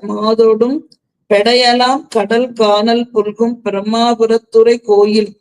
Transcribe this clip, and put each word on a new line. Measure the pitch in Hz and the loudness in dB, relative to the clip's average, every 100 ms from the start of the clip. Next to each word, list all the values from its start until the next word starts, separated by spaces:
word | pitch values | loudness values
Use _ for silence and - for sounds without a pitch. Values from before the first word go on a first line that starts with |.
மாதோடும் | 208 208 214 220 226 220 240 302 - _ _ _ _ | -8 -4 -2 2 2 2 0 -2 -8 _ _ _ _
பெடையலாம் | 202 214 247 247 247 247 269 - | 0 2 2 2 2 0 -2 -4
கடல் | 226 202 226 254 | -4 -2 -2 -2
காணல் | 233 214 208 220 233 240 | -2 0 2 0 -2 -2
புல்கும் | 214 208 208 233 240 | -4 -4 -2 -4 -4
பிரம்மாபுரத்துறை | 208 196 208 226 233 226 220 226 _ 226 226 240 | -6 -6 -4 -2 0 0 0 -2 _ 2 2 0
கோயில் | - 202 208 214 202 - | 0 2 2 0 -2 -8